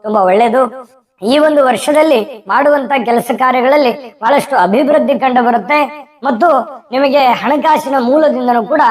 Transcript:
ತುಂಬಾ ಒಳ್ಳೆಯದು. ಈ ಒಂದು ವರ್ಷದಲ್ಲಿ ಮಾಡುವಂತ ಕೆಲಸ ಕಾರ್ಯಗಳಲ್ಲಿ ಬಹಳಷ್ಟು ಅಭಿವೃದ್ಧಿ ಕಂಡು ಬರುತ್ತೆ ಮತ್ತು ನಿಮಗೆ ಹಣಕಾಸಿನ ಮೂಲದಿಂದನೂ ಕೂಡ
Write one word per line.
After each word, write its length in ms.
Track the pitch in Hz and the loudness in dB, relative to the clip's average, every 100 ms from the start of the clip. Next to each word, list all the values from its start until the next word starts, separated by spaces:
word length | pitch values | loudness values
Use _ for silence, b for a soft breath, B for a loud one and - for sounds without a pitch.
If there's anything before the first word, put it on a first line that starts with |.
ತುಂಬಾ 180 | 220 214 | 0 0
ಒಳ್ಳೆಯದು. 720 | 185 196 240 247 247 262 247 _ _ _ | 2 2 2 2 -2 -6 -20 _ _ _
ಈ 160 | 196 294 | 0 2
ಒಂದು 280 | 302 294 | 2 2
ವರ್ಷದಲ್ಲಿ 800 | 262 226 - 302 311 254 208 226 190 | 2 0 0 0 2 2 -2 -12 -4
ಮಾಡುವಂತ 440 | 220 285 294 262 269 | 0 2 0 0 -4
ಕೆಲಸ 260 | 226 233 233 220 | 0 -2 -2 -2
ಕಾರ್ಯಗಳಲ್ಲಿ 800 | 254 254 247 294 254 202 247 _ | 0 0 2 2 0 -2 -12 _
ಬಹಳಷ್ಟು 360 | 226 285 - 254 | -2 0 0 0
ಅಭಿವೃದ್ಧಿ 640 | 180 220 285 302 240 247 | 0 0 2 0 0 0
ಕಂಡು 260 | 262 247 | 0 0
ಬರುತ್ತೆ 640 | 240 233 240 302 285 294 269 _ | 0 -2 0 -2 -2 -6 -20 _
ಮತ್ತು 240 | 254 226 339 294 - 262 _ | -6 0 2 0 -2 -14 _
ನಿಮಗೆ 260 | 247 277 285 | -2 0 2
ಹಣಕಾಸಿನ 800 | 262 208 214 285 311 302 269 269 | 2 0 -2 0 0 0 0 -2
ಮೂಲದಿಂದನೂ 640 | 240 294 302 247 247 240 | 0 2 2 0 0 -2
ಕೂಡ 180 | 208 302 339 | 0 0 0